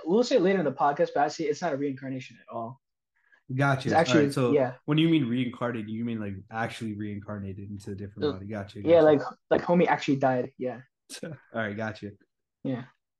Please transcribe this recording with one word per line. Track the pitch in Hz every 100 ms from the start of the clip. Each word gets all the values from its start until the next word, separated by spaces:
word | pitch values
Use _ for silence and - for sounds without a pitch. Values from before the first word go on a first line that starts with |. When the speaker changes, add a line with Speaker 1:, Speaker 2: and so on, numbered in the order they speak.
Speaker 1:
we'll | 156 208
say | 247 262
it |
later | 180 196
in |
the | 147
podcast, | - 147 139 165
but | 143
actually, | 151 151 151
it's | 143
not | 175
a | 139
reincarnation | 143 131 135 131 - -
at | -
all. | 117 113 - _ _ _ _ _ _ _
Speaker 2:
Gotcha. | 131 139 131 120
Speaker 1:
It's |
actually, | 110 165 160
Speaker 2:
All | 143
right, |
so | 135 123
Speaker 1:
yeah. | 143 127 -
Speaker 2:
when | - 151
you | 165
mean | 160 120
reincarnated, | 123 120 - 120 120 104
you | 110
mean, | 117 113
like, | 101 95 -
actually | 110 113 - 110
reincarnated | 104 104 101 101 104 98 95 101
into | 101 104
a |
different | 98 101 104 147
Speaker 1:
Uh, |
Speaker 2:
body. | 95 101
Gotcha, | 107 98 104
Speaker 1:
yeah, | 151 170
Speaker 2:
gotcha. |
Speaker 1:
like, | 156 143 - - _
like, | 160
homie | - 175 170
actually | 143 - 139
died. | 135 127 - -
Yeah. | 127 120 - _ _
Speaker 2:
<laughs> | -
All | 170 143 _
right, | 113 107 104
gotcha. | 110 107 101 98 _ _ _ _
Speaker 1:
Yeah. | 277 247 233 _ _ _